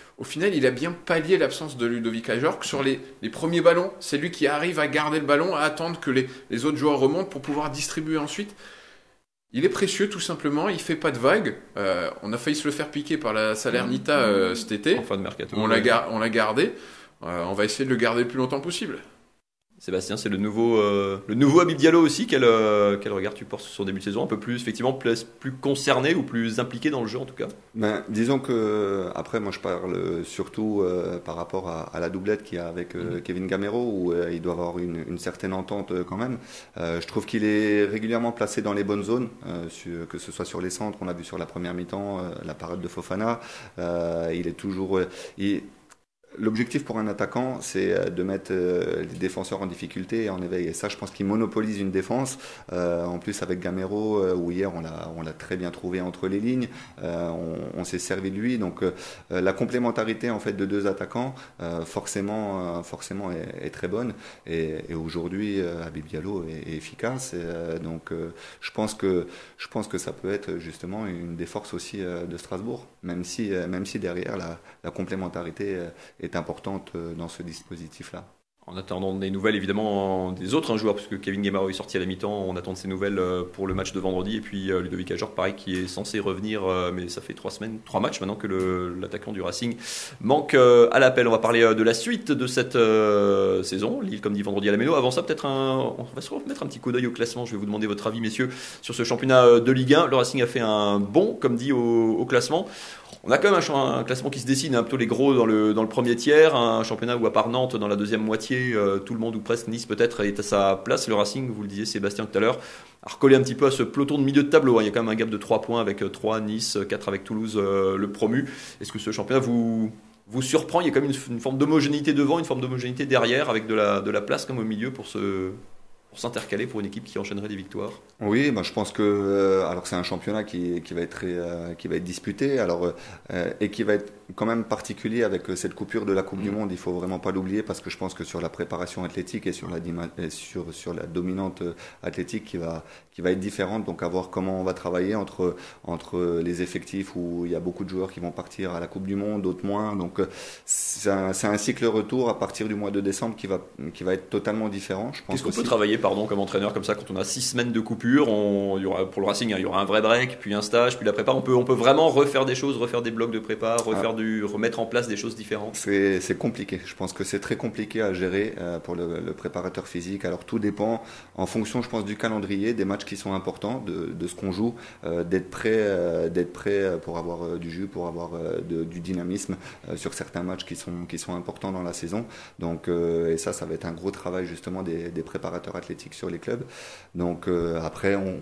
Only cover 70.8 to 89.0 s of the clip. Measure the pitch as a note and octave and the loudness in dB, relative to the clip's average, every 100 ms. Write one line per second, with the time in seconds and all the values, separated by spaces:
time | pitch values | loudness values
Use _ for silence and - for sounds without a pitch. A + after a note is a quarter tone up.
70.8 | F2+ G#2 G#2 F2 F2 E2+ E2+ G#2 - E2+ | -8 -6 -6 -6 -8 -8 -6 -8 -8 -10
71.8 | - G2+ F2+ F2 F2 E2+ - F#2 A2+ B2 | -8 -8 -6 -6 -8 -10 -8 -8 -6 -10
72.8 | - _ F2+ F2 F2 - G#2+ F2+ F2 F#2 | -12 _ -8 -6 -6 -6 -2 -2 -2 -4
73.8 | G2+ - F2+ F2 - G#2 E2+ E2+ - - | -6 -4 -4 -4 -4 -6 -8 -10 -16 -14
74.8 | E2+ - F2+ F#2+ F2+ F2 E2+ E2 G2+ F#2 | -10 -8 -6 -4 -6 -6 -8 -6 -4 -4
75.8 | E2+ - - - E2+ F2 E2 D#2+ F#2+ G2 | -6 -12 -20 -12 -6 -6 -6 -8 -8 -8
76.8 | - F2 E2+ E2 E2+ - F2 D#2 - E2+ | -8 -10 -8 -8 -10 -10 -12 -14 -14 -14
77.8 | D#2+ - - F2 F#2 _ _ _ - F#2 | -14 -16 -14 -14 -16 _ _ _ -14 -12
78.8 | F#2+ F#2 F#2+ F#2+ G2 G2 G#2+ G#2+ F#2+ G2+ | -6 -4 -2 -2 -2 0 2 2 0 0
79.8 | G#2+ G2+ G2 F#2 F#2 F2+ F#2 C#3+ D#3 A2 | 0 2 2 0 -2 -4 -2 0 0 2
80.8 | A2 G2+ - F#2+ - G2 G2+ F#2+ F#2+ F#2 | 2 0 -4 -6 -4 -2 0 2 0 -2
81.8 | - F#2+ F2+ F#2+ G#2 G#2 F#2+ F2+ F2+ F#2 | -4 -2 -2 -2 -4 -2 -4 -4 -6 -8
82.8 | F#2+ F#2+ G2+ G2 F2+ F2+ F2+ - G2 F#2 | -6 -2 0 0 0 -2 -4 -4 -2 -2
83.8 | F#2+ F#2+ F#2 F2+ G2 A2 A2 G2+ F#2+ F#2 | -2 -2 -2 -2 -2 -4 -6 -6 -2 -2
84.8 | F2+ F2+ F#2 F#2 - - F#2+ G2+ - F#2 | -2 -6 -4 -4 -4 -2 -2 -2 -4 -4
85.8 | F2+ - G#2 G#2+ G2 F#2 G#2+ G#2+ F#2+ F#2 | -4 -6 -4 -2 -2 -2 -4 -2 0 0
86.8 | F2+ F2+ F2 - - - - - A2+ A2 | 0 -4 -6 -8 -10 -10 -10 -8 -8 -10
87.8 | - G#2 A2 - G2 G2+ G#2 F#2+ F#2 F#2 | -6 -2 -2 -2 -6 -4 -2 0 0 0
88.8 | F2+ F2+ | -2 -6